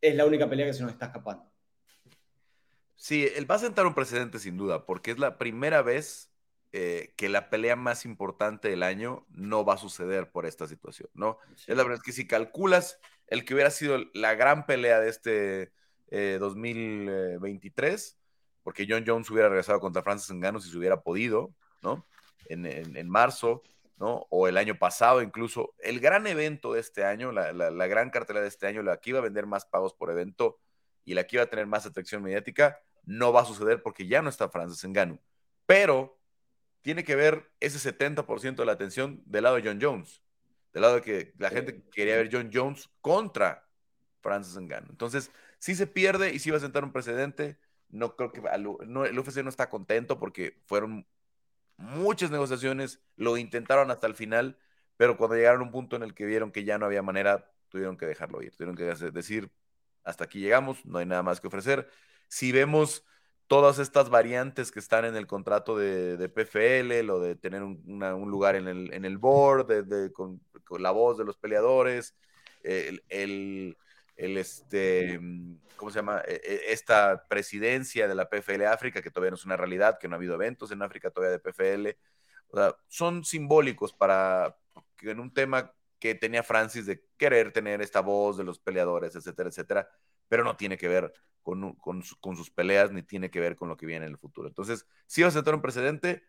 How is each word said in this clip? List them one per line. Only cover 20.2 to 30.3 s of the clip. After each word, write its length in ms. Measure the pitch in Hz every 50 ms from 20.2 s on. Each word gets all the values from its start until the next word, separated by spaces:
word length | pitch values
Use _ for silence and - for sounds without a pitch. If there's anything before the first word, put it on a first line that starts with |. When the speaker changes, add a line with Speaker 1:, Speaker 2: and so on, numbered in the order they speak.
| 101 - 98
Speaker 2:
Ngannou 260 | 90 90 95 104 110
si 80 | 95 87
se 80 | 82 87
hubiera 240 | 87 92 95 90
podido, 520 | - - 85 95 113 123 110 110 127 - - _ _ _ _ _
¿no? 240 | - 92 120 156 - _ _ _ _ _ _ _ _ -
En, 160 | 82 85 87
en, 320 | 82 67 73 82 82 73 -
en 120 | 85 87
marzo, 540 | 90 107 123 127 135 - - 117 117 117 _ _ _ _ _ _ _
¿no? 320 | _ 101 107 120 - - _
O 200 | - 90 92 92
el 80 | 90 95
año 200 | 104 107 107 82
pasado 440 | - 90 - - 120 117 127 127
incluso. 520 | 120 101 92 107 117 113 - 123 - - - _
El 220 | - 107 117 123
gran 260 | 120 143 180 202 214 214
evento 460 | 180 156 151 156 151 143 _ 117 117
de 80 | 113
este 240 | 113 - _ - 98
año, 260 | 98 101 107 123 127
la, 220 | 120 101 90 76 85
la, 180 | 87 87 82
la 160 | 80 87 92 92
gran 220 | 98 110 120 127
cartelera 340 | 127 123 113 - 104 104 104
de 60 | 101
este 180 | - _ - 98
año, 160 | 104 107 104
la 140 | 98 - -
que 140 | _ 117
iba 80 | 127 135
a 40 | 123
vender 220 | 113 98 104 101
más 200 | 104 101 98 -
pagos 280 | _ - 92 95 95 -
por 180 | _ 87 87
evento 480 | 85 87 87 95